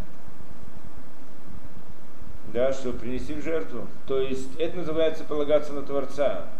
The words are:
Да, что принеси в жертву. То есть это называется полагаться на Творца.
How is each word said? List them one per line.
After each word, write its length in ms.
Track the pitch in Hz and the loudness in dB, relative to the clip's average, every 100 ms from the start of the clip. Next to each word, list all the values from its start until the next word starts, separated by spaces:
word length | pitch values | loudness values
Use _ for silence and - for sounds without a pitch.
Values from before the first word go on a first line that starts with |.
| 147 - - - - - - - - - - - - - - - - - - - - - - - - | 0 0 0 0 0 0 0 0 0 0 0 0 0 0 0 0 0 0 0 0 0 0 0 0 0
Да, 220 | 110 131 | 0 0
что 180 | 131 127 | 0 0
принеси 420 | 120 117 127 - | 0 0 0 0
в 80 | 151 | 0
жертву. 460 | 143 160 143 123 101 - - | 0 0 0 0 0 0 0
То 120 | 135 | 0
есть 400 | 131 131 131 131 | 0 0 0 0
это 180 | 170 196 | 0 0
называется 460 | 160 160 160 156 | 0 0 0 0
полагаться 480 | 139 151 143 151 147 | 0 0 2 2 2
на 120 | 143 | 0
Творца. 640 | 131 139 131 139 135 95 85 - | 0 0 0 0 0 0 0 0